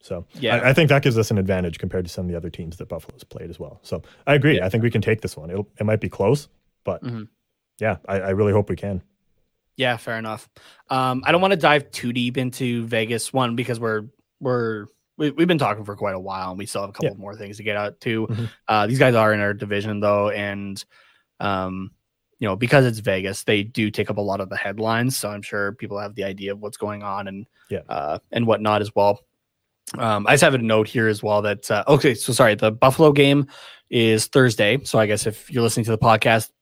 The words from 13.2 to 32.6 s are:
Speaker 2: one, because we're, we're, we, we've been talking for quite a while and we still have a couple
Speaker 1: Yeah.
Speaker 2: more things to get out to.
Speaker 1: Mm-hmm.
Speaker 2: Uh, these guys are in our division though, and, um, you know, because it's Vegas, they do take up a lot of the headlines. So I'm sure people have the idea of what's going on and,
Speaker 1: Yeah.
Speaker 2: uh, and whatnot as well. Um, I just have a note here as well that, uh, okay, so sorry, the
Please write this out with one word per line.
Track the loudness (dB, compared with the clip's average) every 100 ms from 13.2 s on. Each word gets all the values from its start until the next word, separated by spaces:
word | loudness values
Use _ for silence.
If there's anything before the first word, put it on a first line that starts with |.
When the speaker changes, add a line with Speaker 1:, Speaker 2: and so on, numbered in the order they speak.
| -2
Speaker 2:
one, | -2 0 -2
because | -4 -4
we're, | -2 -4 -6 _ _ _
we're, | -2 -2 -2 -6 -10 _ _ -4
we, | -4
we've | 0 2
been | 2
talking | 0 -2
for | -8 -6
quite | -4 -4
a |
while | -6 -8 -8
and | -8
we | -8
still | -8
have | -8
a |
couple | -4 -4
Speaker 1:
Yeah. | -4
Speaker 2:
more | -16 -14
things | -16 -10
to |
get | -6 -4
out | -6 -6
to. | -4 -4 -4
Speaker 1:
Mm-hmm. | -6 -8 -10 0
Speaker 2:
Uh, | 2 2
these | 4
guys | 4 6
are | 4
in | 2
our | 0
division | -4 -4 -4 -4 -2
though, | 2 2 2
and, | -2 -6 -6 -10 -12 -16 _ _ _ _ _
um, | -4 -2 -4 -6 -10 _ _ _ _ _
you | -4
know, | -2
because | 4 4 4
it's | 0
Vegas, | -2 -2 -2 -6
they | 0 0
do | 0 -2 -4
take | -2 -4
up | -4
a |
lot | -4 -4
of | -6
the | -6
headlines. | -8 -4 -2 0 0 -2
So | -8
I'm | -10
sure | -8 -4 -4
people | -6 -10 -10
have | -10
the | -8
idea | -8 -6 -8
of | -8
what's | -10 -8
going | -8 -8
on | -8 -8 -8
and, | -12 -16 _ _
Speaker 1:
Yeah. | -10 -6
Speaker 2:
uh, | -6 -6 -6 _
and | -4 0
whatnot | 0 2 0
as | 0 2
well. | 2 0 _ _ _ _ _ _ -16 -6
Um, | -2 -2 2
I |
just | 4
have | 6
a | 4
note | 2 2 2
here | 0 0
as | 0
well | 0 0
that, | 0 -4 -2
uh, | -2 4
okay, | 4 4
so | 0 -2
sorry, | 4 4
the | 6